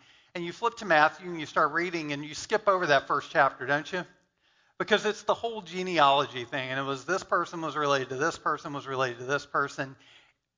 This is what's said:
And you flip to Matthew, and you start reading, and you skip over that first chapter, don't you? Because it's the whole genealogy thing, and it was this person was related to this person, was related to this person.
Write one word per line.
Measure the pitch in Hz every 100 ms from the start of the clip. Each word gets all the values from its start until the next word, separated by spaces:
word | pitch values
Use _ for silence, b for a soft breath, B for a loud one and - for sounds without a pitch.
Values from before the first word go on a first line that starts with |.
| b b b
And | 180
you | 170
flip | 170 233 233
to | 202
Matthew, | 156 156 - 180
and | 170
you | 143
start | 185 156
reading, | 156 180 170 151
and | 143
you | 151
skip | - - 208 208
over | 185 175
that | 139 -
first | 147 -
chapter, | 165 135 - 127
don't | 143 151
you? | 180 170 _ _ _ _ _ _ _
Because | 185 208
it's | 214 208
the | -
whole | 196 233 220
genealogy | 170 180 185 165 143 139 131 123 117
thing, | 147 131
and | 131
it |
was | 135 135
this | 135 185
person | - 190 165 175
was | 160 143
related | 147 139 127
to | 131
this | 160 -
person, | 170 147 165
was | 143 131
related | 131 131 120
to | 127
this | 143
person. | - 160 139 - 135 135 b b b b _